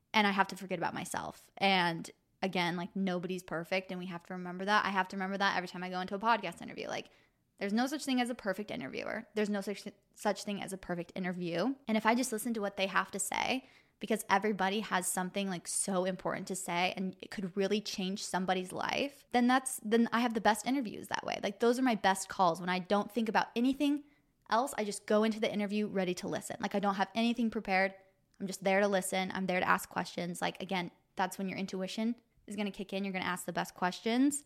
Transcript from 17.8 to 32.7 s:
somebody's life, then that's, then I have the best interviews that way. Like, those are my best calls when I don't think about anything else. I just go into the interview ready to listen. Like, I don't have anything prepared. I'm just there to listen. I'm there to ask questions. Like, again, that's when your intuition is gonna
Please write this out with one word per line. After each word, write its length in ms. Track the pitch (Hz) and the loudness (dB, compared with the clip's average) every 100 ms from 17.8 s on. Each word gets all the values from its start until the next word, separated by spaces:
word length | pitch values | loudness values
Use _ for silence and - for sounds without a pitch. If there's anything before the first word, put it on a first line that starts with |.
| 208 - 185 190 - | -2 -4 -4 -4 -4
somebody's 480 | 180 185 185 185 | -2 0 0 -2
life, 500 | 165 - - 285 - _ | -4 0 0 -2 -6 _
then 140 | 247 247 | 4 6
that's, 340 | 262 262 - | 4 2 -6
then 260 | 214 226 233 | 2 4 4
I 100 | 226 | 4
have 120 | 247 | 2
the 80 | 226 | 4
best 240 | 208 214 - | 4 4 2
interviews 420 | 277 226 76 - | -2 -2 -6 -4
that 140 | - | -4
way. 160 | - - | -2 -2
Like, 160 | 202 208 | -2 2
those 180 | 233 247 | 4 6
are 60 | |
my 100 | 262 | 4
best 340 | 214 190 190 - | 4 4 2 0
calls 320 | - 180 165 | 2 4 4
when 100 | 180 | 0
I 100 | 185 | -2
don't 320 | 175 202 208 | 2 0 2
think 180 | - 220 | -2 2
about 180 | 196 - 233 | 2 2 2
anything 480 | 247 269 285 285 - _ _ _ - | 2 4 2 2 -2 _ _ _ 0
else. 240 | 220 277 - | 2 2 -2
I 40 | |
just 220 | 208 196 - | -4 -4 2
go 180 | 214 | 4
into 160 | 220 220 | 4 2
the 140 | 220 | 0
interview 320 | 202 208 208 208 | 0 0 0 0
ready 300 | 190 180 180 | 0 0 -2
to 120 | 165 | -4
listen. 300 | - - - | -4 -6 -6
Like, 140 | 202 | -2
I 60 | 208 | 0
don't 160 | 202 196 | 2 2
have 140 | 196 | 0
anything 380 | - 233 233 226 | 2 2 2 0
prepared. 420 | 220 202 190 190 190 _ _ _ - | -2 0 2 2 -2 _ _ _ -10
I'm 80 | 190 | -8
just 160 | 190 | -2
there 160 | 190 190 | 2 4
to 80 | 202 | 4
listen. 440 | 196 185 190 185 - | 2 0 -2 -2 -2
I'm 100 | 190 | 0
there 140 | 180 | 2
to 100 | - | 2
ask 180 | 185 - | 2 0
questions. 540 | - 175 - 175 170 | -6 -6 -4 -6 -2
Like, 180 | 180 - | -4 -4
again, 260 | 180 190 175 - _ - | -4 -4 -4 -10 _ -4
that's 220 | 185 - | -4 -2
when 100 | 190 | -6
your 120 | 190 | -4
intuition 560 | 190 190 185 - 220 233 _ _ - | -6 -4 -6 -2 -2 -4 _ _ -10
is 80 | 208 | -6
gonna 160 | 208 | -6